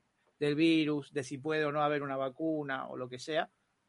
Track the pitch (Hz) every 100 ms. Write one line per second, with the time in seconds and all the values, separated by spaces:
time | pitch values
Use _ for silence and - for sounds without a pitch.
0 | _ _ _ _ 147 147 165 160 151 147
1 | 143 147 127 139 147 156 151 147 147 147
2 | 143 135 135 131 160 156 143 135 127 131
3 | 127 127 - 156 190 _ _ _